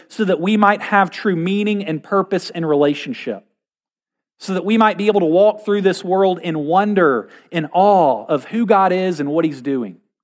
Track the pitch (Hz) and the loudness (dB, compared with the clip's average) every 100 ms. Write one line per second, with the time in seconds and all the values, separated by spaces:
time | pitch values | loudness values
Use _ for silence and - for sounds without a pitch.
0 | - - 202 160 185 214 202 208 - 202 | -12 -4 0 0 0 4 4 2 0 2
1 | 190 - 208 175 175 202 208 202 170 156 | 0 -2 -2 -2 0 -2 -2 -2 -4 -6
2 | - 196 190 185 - 175 160 147 143 143 | -2 -2 0 -2 -4 -6 0 2 2 0
3 | - 117 - 101 - _ _ _ _ _ | -6 -10 -10 -10 -14 _ _ _ _ _
4 | _ _ _ _ - 185 175 226 220 190 | _ _ _ _ -6 -4 0 0 0 0
5 | 208 202 165 170 208 208 - 202 190 175 | 0 0 2 2 2 0 -4 -2 0 -2
6 | 180 190 190 175 175 156 147 185 208 196 | -2 0 0 0 -6 -6 -2 0 0 2
7 | 160 120 - - _ 175 151 180 202 196 | 2 2 -4 -14 _ -6 -2 2 4 4
8 | 151 113 110 143 - 226 214 202 190 185 | 4 0 -2 -4 -2 -2 2 4 4 2
9 | 185 160 143 156 165 135 131 135 107 85 | -2 -2 -2 0 -2 -2 -4 -4 -6 -12
10 | _ _ | _ _